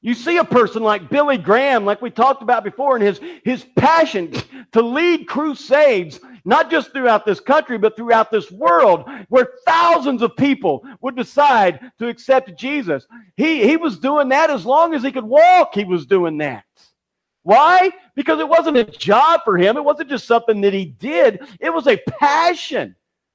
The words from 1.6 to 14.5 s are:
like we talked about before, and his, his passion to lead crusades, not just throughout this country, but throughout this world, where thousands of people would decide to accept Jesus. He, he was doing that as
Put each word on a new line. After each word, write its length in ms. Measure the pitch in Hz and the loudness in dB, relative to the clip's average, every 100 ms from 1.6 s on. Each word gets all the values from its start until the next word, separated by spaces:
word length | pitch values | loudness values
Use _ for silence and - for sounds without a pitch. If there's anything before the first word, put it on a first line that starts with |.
| 277 247 | 2 0
like 180 | 202 208 | 0 -4
we 100 | 247 | -6
talked 320 | - 254 262 | 0 0 0
about 200 | 214 233 | -2 -2
before, 320 | 202 - 277 247 | -2 -6 -2 0
and 80 | |
his, 160 | 202 185 330 330 | 0 -2 -12 -10
his 220 | - 247 - - | -6 -6 -4 0
passion 560 | 269 320 311 214 170 123 - 269 240 | 2 4 2 -2 -8 -10 -12 -16 -4
to 100 | 226 | -2
lead 460 | 233 254 349 330 - | 0 0 0 0 -4
crusades, 920 | 247 311 269 - 277 302 214 170 - - 233 170 | -6 -6 -8 -2 2 4 2 -4 -14 -20 -16 0
not 240 | 269 285 | 0 2
just 240 | 311 - | -2 -4
throughout 320 | 277 254 214 - | -4 0 0 0
this 140 | 190 | -6
country, 380 | - 294 302 240 | 0 0 0 -2
but 180 | 214 220 | -2 -2
throughout 340 | 233 226 220 | 0 0 2
this 220 | 220 165 | -4 -6
world, 580 | 185 254 208 247 175 123 269 196 | -4 0 4 4 2 -2 -18 -2
where 200 | 254 254 - - | 0 0 -2 -2
thousands 560 | 330 339 339 269 254 | 2 2 2 0 -2
of 160 | 226 - | -4 0
people 480 | 277 254 185 135 277 254 | -2 0 -2 -4 -8 -12
would 140 | 254 254 | -10 -8
decide 760 | 240 - 285 247 196 151 - _ | -6 0 2 4 2 0 -12 _
to 80 | 233 | -10
accept 500 | 233 - 262 262 165 | -10 0 0 0 -12
Jesus. 500 | 254 294 208 143 - 240 _ - | -8 -6 -4 -6 -6 -20 _ -4
He, 320 | 294 320 214 | -2 2 2
he 80 | 320 | 2
was 220 | 330 180 | -2 -4
doing 320 | 254 294 269 | -2 -2 0
that 200 | 269 | 0
as 160 | 320 | 0